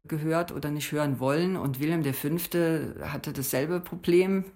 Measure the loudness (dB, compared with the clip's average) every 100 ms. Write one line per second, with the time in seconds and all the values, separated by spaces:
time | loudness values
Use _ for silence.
0 | -4 -4 0 0 0 -4 -4 -4 -2 0
1 | 0 0 2 2 2 0 -2 -2 0 0
2 | 0 -2 -2 -2 0 2 2 2 -2 -8
3 | -8 -6 -6 -4 -2 0 0 -2 -4 -4
4 | 4 6 6 2 0